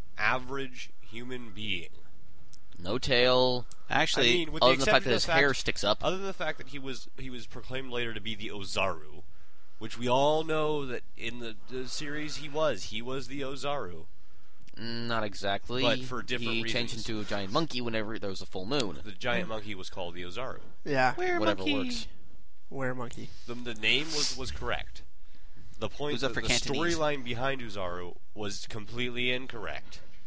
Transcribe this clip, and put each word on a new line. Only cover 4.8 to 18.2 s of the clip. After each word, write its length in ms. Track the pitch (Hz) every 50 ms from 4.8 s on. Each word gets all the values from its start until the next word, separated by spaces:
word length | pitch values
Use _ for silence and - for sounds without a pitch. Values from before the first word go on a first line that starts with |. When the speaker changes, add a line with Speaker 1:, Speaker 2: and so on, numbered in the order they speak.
| 135
Speaker 2:
the 60 | -
fact 140 | - 131 -
Speaker 1:
exception 40 | 135
Speaker 2:
that 0 |
Speaker 1:
of 40 | 117
Speaker 2:
his 80 | 110 -
Speaker 1:
the 40 |
fact, 120 | - 165 160
Speaker 2:
hair 140 | 143 139 131
sticks 300 | - - 131 - - -
up. 200 | 101 110 - -
Speaker 1:
other 140 | 151 180
than 80 | 190 196
the 80 | 190 185
fact 240 | - 175 156 151
that 100 | - 147 -
he 100 | 143 143
was, 280 | 131 135 127 - - - -
he 120 | - 131 131
was 160 | 123 120 107
proclaimed 440 | - - 123 104 - 127 131 131 127
later 220 | 120 120 120 117 113
to 80 | 107
be 140 | 98 110 110
the 140 | 104 107 80
Ozaru, 760 | 85 104 95 98 98 104 98 95 87 80 73 73 73 - - - - - - - - - - - - -
which 180 | 107 113 -
we 100 | 117 120
all 360 | 123 123 135 139 151 156 156 160
know 420 | 160 156 156 151 151 151 147 139
that 180 | 131 120 - - - -
in 220 | - 98 113 120 120
the, 160 | 120 113 110 - - 113
the 180 | 123 127 127
series 500 | 120 - - 151 143 147 151 151 151 139
he 120 | 135 147 147
was. 360 | 139 156 156 151 117 95 -
He 160 | - 107 -
was 260 | 123 123 131 139 131
the 140 | 127 135 143
Ozaru. 640 | 135 135 143 131 131 143 143 139 110 90 85 80 78 - - - - - - - - - - - - - - -
Speaker 2:
Mm, 280 | 110 113 117 117 117
not 160 | 117 117 113 107
exactly. 600 | 104 98 101 101 98 98 101 - - 120 127 139
Speaker 1:
But 160 | 120 110 127
for 220 | 127 127 127 117 -
different 280 | 117 123 120 117 113 113
Speaker 2:
He 100 | 117 113
Speaker 1:
reasons. 100 | 113 113 120 120 110
Speaker 2:
changed 180 | 113 113 98 113
into 120 | 110 107
a 20 | 101
giant 280 | - 107 101 98 95 117
monkey 260 | 160 165 147 123 123
whenever 380 | 120 120 113 110 107 107 113
there 120 | 98